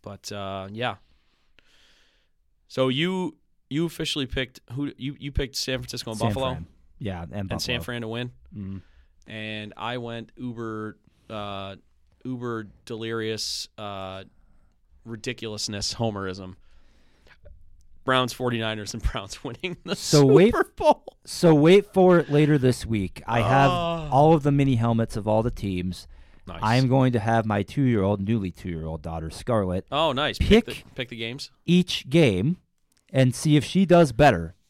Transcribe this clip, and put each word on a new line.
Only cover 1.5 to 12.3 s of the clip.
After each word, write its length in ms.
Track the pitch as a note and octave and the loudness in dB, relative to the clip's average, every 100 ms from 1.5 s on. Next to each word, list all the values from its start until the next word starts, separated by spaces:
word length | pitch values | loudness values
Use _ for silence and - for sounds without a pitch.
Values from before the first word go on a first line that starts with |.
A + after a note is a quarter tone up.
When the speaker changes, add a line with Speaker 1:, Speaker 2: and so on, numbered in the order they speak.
| _ _ _ _ _ _ _ _ _ _ _ _ | _ _ _ _ _ _ _ _ _ _ _ _
Speaker 1:
So 200 | - C3 | -2 -2
you, 480 | C3 F3 F#3 F3+ - _ _ _ | 0 -2 -2 -6 -10 _ _ _
you 160 | C#3 E3 | -4 -4
officially 400 | - D#3 D#3 B2+ | -6 -6 -6 -6
picked 340 | C3 B2 - _ | -6 -8 -10 _
who 200 | B2 C#3+ - | -8 -8 -8
you, 200 | B2+ C#3+ | -12 -10
you 140 | C#3 | -6
picked 240 | C#3 C#3 - | -6 -4 -6
San 220 | - C3 | -6 -6
Francisco 300 | B2 B2+ - | -8 -12 -10
and 60 | G#2+ | -4
Speaker 2:
San 80 | A2+ | -2
Speaker 1:
Buffalo? 220 | G#2+ C3 | -2 -4
Speaker 2:
Fran. 140 | B2+ E2 _ _ - | -6 -12 _ _ -10
Yeah, 240 | G#2 F2+ | -10 -8
and 280 | E2+ G2+ F#2+ | -10 -10 -6
Speaker 1:
And 120 | G2 | -6
San 160 | - B2 | -4 -6
Speaker 2:
Buffalo. 20 | |
Speaker 1:
Fran 160 | A#2+ A#2+ | -6 -8
to 60 | A2+ | -8
win? 220 | A2+ B2 - - - | -8 -8 -12 -20 -14
Speaker 2:
Mm-hmm. 760 | F#2+ G2 _ _ _ _ - | -12 -12 _ _ _ _ -18
Speaker 1:
And 420 | A2 G#2+ G#2+ G#2+ - | -12 -10 -10 -10 -10
I 220 | A2 B2 | -8 -8
went 340 | A#2 A#2 A2+ - | -8 -10 -12 -12
uber, 600 | B2 A#2 A2+ A2 G#2+ - _ _ _ | -12 -8 -8 -8 -10 -12 _ _ _
uh, 480 | G#2+ G2+ G2 G2 G2 _ _ _ _ | -10 -10 -10 -12 -14 _ _ _ _
uber 440 | B2+ | -12